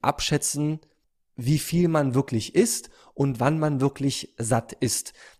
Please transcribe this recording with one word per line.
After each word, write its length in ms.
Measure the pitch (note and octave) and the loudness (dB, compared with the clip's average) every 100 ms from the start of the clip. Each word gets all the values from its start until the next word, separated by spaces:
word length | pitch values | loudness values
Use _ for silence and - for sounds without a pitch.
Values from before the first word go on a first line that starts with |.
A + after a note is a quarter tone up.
abschätzen, 800 | - - - D3 - C#3+ D3+ D#3 _ _ _ _ _ - | -2 -2 0 0 -2 -2 -2 -4 _ _ _ _ _ -6
wie 220 | A#2+ D3 | 0 0
viel 300 | - E3 F3 | 2 2 2
man 260 | D#3+ C#3 | 2 2
wirklich 400 | B2 C3+ A2+ - | 2 0 -2 0
isst 380 | - A3+ - - - - - | 2 2 2 -8 -20 -16 -2
und 240 | C#3 A#2 | -2 2
wann 180 | B2+ D#3 | 0 2
man 240 | D3+ C#3 | 0 2
wirklich 540 | C3+ - C#3 - - - | 0 0 -4 -4 -10 -8
satt 360 | A2+ A#2 - | 0 0 -2
ist. 400 | - B2 - - - - - | -2 -2 -2 -6 -16 -20 -18